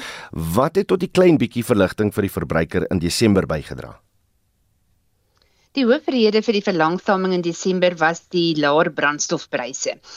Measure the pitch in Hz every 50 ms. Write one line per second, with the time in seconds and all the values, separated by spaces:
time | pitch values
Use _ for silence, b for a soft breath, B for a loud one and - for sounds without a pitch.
0 | B B B B B B B - 80 82 82 113 135 160 - 190 - - 175 180
1 | - - - 180 180 180 160 120 120 110 - 120 113 - 127 101 95 90 - -
2 | 107 104 - - 101 95 - - 82 - 78 82 82 78 - 92 82 - - 92
3 | 80 85 - - 117 110 101 95 80 67 80 78 67 - 65 64 - 57 - -
4 | _ _ _ _ _ _ _ _ _ _ _ _ _ _ _ _ _ _ _ _
5 | _ _ _ _ _ _ _ _ _ _ _ _ _ _ - 277 262 220 247 302
6 | - - 269 247 220 214 202 220 214 - 214 208 196 214 190 165 156 156 175 185
7 | - - 202 185 185 185 185 180 170 170 165 - - 190 185 185 180 180 180 160
8 | 160 160 170 - _ _ - 175 170 170 160 151 147 143 143 156 175 175 147 151
9 | 143 143 147 147 - - 175 147 - - - 127 123 131 131 - - - - -
10 | B B B